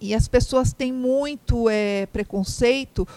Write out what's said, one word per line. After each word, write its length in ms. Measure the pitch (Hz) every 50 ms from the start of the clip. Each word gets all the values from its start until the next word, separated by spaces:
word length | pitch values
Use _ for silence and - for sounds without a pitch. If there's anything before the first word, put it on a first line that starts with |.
E 140 | 214 196 208
as 120 | 226 -
pessoas 460 | - - 247 - - 262 262 254 - -
têm 180 | - 269 254
muito, 760 | 254 254 247 254 262 277 285 294 294 - _ - - 233 233 226
é, 360 | 214 214 208 202 202 196 196
preconceito 1000 | - - 208 202 - - 196 190 - - - 247 233 262 269 262 - - - 185 - -